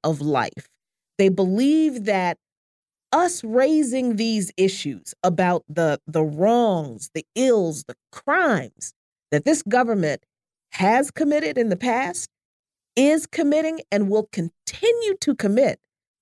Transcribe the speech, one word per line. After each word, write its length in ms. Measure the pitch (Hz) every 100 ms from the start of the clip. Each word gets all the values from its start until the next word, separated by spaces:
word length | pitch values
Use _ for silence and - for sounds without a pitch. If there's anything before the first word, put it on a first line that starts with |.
of 180 | 156 147
life. 480 | 147 135 113 - - _ _ _ _ -
They 120 | 190
believe 800 | 185 185 196 277 311 311 247 208
that 320 | 196 180 165 _ _ _ _ _ _ _
us 320 | 311 349 349
raising 720 | 220 240 269 311 269 254 247 214
these 340 | 226 220 180 -
issues 580 | 190 185 147 101 - -
about 420 | 185 170 180 180 -
the, 320 | 151 160 143 -
the 160 | 156
wrongs, 840 | 156 151 202 240 226 175 143 110 -
the 100 | 160 - -
ills, 480 | 262 226 165 151
the 100 | - - _
crimes 800 | - - 339 330 185 123 - - - _ _ _
that 140 | 147
this 180 | 208 311
government 640 | 208 247 233 208 156 127 _ _ _ _ _
has 400 | - 190 240 277
committed 440 | - 294 294 311 277
in 120 | 226
the 80 | 180
past, 520 | 247 240 269 - - _ _ _ _ _ _ -
is 300 | 277 311 -
committing, 540 | - 285 302 320 320 -
and 180 | 208 196
will 180 | 214 214
continue 840 | - 170 - - - 453 466 440 381
to 160 | - -
commit 420 | 202 214 247 - _ _ _ _